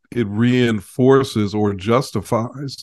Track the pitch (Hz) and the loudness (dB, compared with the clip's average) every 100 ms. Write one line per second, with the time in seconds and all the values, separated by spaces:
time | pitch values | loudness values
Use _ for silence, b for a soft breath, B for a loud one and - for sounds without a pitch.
0 | _ 117 104 104 120 127 120 110 - - | _ -6 -4 0 2 4 2 0 -6 2
1 | 127 135 131 113 101 107 104 98 98 120 | 4 4 2 -2 -2 0 -2 -2 0 0
2 | 135 107 - 113 120 135 139 - | 0 -6 -2 -4 -4 -8 -12 -8